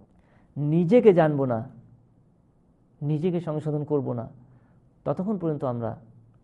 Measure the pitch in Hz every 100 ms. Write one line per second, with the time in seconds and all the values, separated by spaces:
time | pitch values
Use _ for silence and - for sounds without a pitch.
0 | - _ _ _ _ - 147 160 170 240
1 | 220 175 156 147 131 113 113 - - -
2 | _ _ _ _ _ _ _ _ _ _
3 | 143 151 180 170 170 151 151 147 147 147
4 | 127 120 113 - - - _ _ _ _
5 | - 139 185 208 165 147 139 120 113 113
6 | - - - _